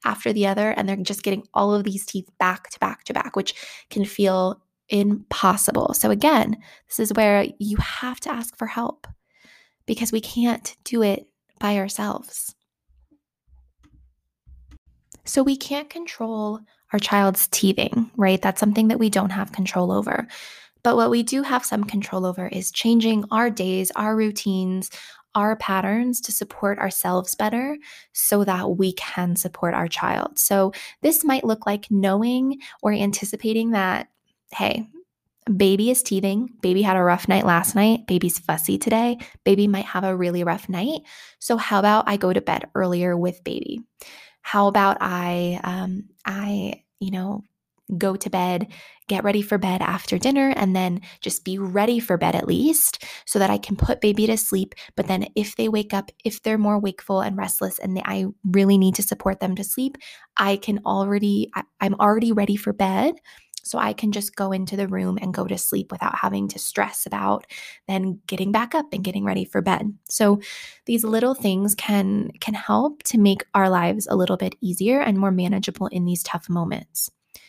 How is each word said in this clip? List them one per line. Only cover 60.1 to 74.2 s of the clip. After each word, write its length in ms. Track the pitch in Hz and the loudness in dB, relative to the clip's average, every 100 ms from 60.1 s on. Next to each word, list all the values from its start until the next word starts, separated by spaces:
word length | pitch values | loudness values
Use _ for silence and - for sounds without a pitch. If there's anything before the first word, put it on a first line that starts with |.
| - - - | -20 -8 0
I 200 | 196 294 | 2 0
can 240 | 208 208 - | 0 -2 0
already, 640 | 196 196 202 208 202 220 | 0 0 2 2 2 0
I, 100 | - - - | -6 -10 -4
I'm 140 | 196 | -2
already 380 | 202 208 220 233 | 2 4 4 2
ready 240 | 208 202 202 | 2 2 0
for 160 | - | -2
bed. 440 | 202 190 190 269 339 - - _ - | 0 0 2 0 -2 -8 -20 _ -14
So 160 | - 233 | -8 -2
I 140 | 220 | -2
can 180 | 208 214 | 0 -2
just 260 | 208 202 - | -2 -4 -4
go 160 | 196 | -2
into 220 | 190 190 | -2 -4
the 140 | 202 196 | -4 -2
room 300 | 185 185 185 | -2 -2 -2
and 140 | 185 | -4
go 120 | 180 185 | -4 -4
to 120 | 190 | -4
sleep 340 | - 196 - | -2 -4 -4
without 240 | 185 - - | -6 -4 -2
having 320 | - 196 196 | -2 -2 -4
to 100 | - | -6
stress 460 | - - 101 - | -6 -4 -4 -4
about 420 | - 202 196 - - - - - - | -8 -4 0 -2 -4 -16 -18 -14 -6
then 320 | 190 190 185 - | -2 -2 -4 -8
getting 260 | 190 190 | -4 0
back 220 | 214 240 | 0 0
up 120 | 320 302 | -2 -4
and 120 | - | -4
getting 180 | 190 202 | -4 -2
ready 220 | 202 190 | 0 -2
for 160 | 185 202 | -2 -2
bed. 320 | 175 185 208 202 - | 0 0 -2 -8 -6
So 320 | - 208 202 - - - - - | 2 4 4 0 -16 -16 -12 -2
these 180 | 233 | -2
little 300 | 220 220 254 | 0 2 2
things 400 | 269 208 190 208 | 2 0 0 0
can, 560 | 208 - 202 190 208 - - | -2 0 0 2 0 -2 -6
can 140 | - | -8
help 480 | 208 - 208 285 294 | -6 0 0 0 -2
to 140 | - 233 | 0 4
make 260 | 202 196 - | 6 4 0
our 140 | 202 190 | 2 4
lives 380 | 180 175 208 - | 4 2 0 0
a 80 | |
little 220 | 196 | 0